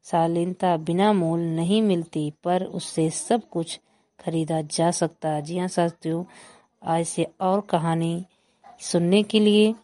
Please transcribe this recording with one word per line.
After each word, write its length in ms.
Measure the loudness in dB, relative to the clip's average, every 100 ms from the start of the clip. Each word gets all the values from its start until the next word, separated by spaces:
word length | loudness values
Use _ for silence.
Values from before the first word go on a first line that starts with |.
| -2
शालीनता 720 | 0 0 0 -2 -2 0 0
बिना 360 | 0 2 2
मोल 260 | 2 2 0
नहीं 420 | -2 -2 0 2
मिलती, 520 | 2 0 -2 -6 -6 -6
पर 200 | -2 -2
उससे 460 | -2 -8 -8 -2 -2
सब 320 | -2 -2 -2 -2
कुछ 300 | -8 -6 -10 _ _ _ _
खरीदा 420 | -4 -4 -2 -2
जा 300 | -4 0 0
सकता 380 | 2 -4 -2 -4
है। 120 | -4
जी 160 | -4 -6
हाँ 100 | -4
साथियों, 560 | 0 -2 -2 -6 -4 -6 -14 -20 -20 _ _
आज 220 | -2 -2 -2
से 220 | -2 -4 _
और 200 | 0 0
कहानी 640 | 0 0 0 0 -2 -4 -8 _ _ _ -20 -16
सुनने 440 | -2 0 4 2
के 160 | 4 4
लिए 360 | 4 6 4 2